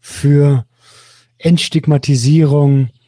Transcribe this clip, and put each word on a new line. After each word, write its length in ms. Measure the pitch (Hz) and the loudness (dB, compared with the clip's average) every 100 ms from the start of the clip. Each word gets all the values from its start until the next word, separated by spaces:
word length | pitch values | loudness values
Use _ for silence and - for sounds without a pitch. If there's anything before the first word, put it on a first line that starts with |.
für 640 | - - 143 143 143 135 - _ _ _ _ _ _ _ | -18 -4 0 2 2 0 -4 _ _ _ _ _ _ _
Entstigmatisierung 1500 | 165 170 - 160 151 143 139 135 123 160 151 147 143 139 127 _ | -2 -2 -2 -4 -2 -2 0 -2 2 2 2 2 2 0 -2 _